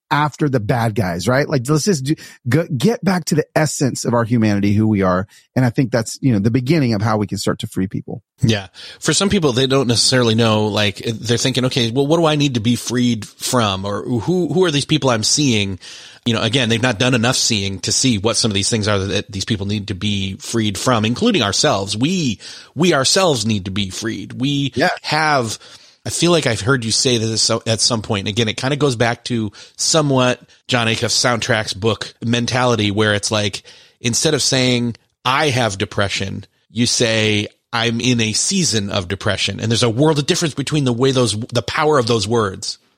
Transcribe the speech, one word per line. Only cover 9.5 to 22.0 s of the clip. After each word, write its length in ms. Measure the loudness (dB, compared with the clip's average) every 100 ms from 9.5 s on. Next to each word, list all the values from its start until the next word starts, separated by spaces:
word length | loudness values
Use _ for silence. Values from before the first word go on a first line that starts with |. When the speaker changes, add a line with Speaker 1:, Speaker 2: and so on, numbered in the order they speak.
Speaker 2:
they 140 | 2 2
don't 200 | 2 2
necessarily 480 | 2 2 2 4 4
know, 320 | 4 4 2
like, 300 | 0 0 -2
they're 400 | -6 -4 -2 0
thinking, 280 | 0 0 0
"Okay, 260 | 0 0
well, 160 | 0 2
what 100 | 2
do 80 | 2
I 100 | 2
need 200 | 0 0
to 60 |
be 140 | 0 0
freed 520 | 0 0 2 0 -4
from? 580 | -10 -2 0 0 -2 -4
Or 180 | -6
who, 480 | -4 -2 0 0 0
who 120 | 2 2
are 60 |
these 140 | 2 0
people 240 | 0 2
I'm 140 | 2
seeing?" 560 | 2 0 2 2 0 -6 -12 -20 -20 -8 -2
You 80 |
know, 80 | 0
again, 280 | 0 2 2
they've 120 | 2
not 180 | 0 0
done 160 | 2 2
enough 220 | 2 0
seeing 420 | 0 0 -2 -6
to 120 | -4
see 260 | 0 2 2
what 180 | 0 0
some 160 | 0
of 40 | 0
these 140 | 0
things 180 | 0 0
are 120 | 0
that 320 | 0 -4 -6
these 140 | -8 -4
people 200 | -4 -4
need 220 | -6 -6
to 80 | -6
be 400 | -4 -4 -4 -8
freed 420 | -6 -2 -2 -2
from, 280 | 0 0 0
including 360 | 0 2 2
ourselves. 560 | 0 2 2 0 -2
We, 420 | -2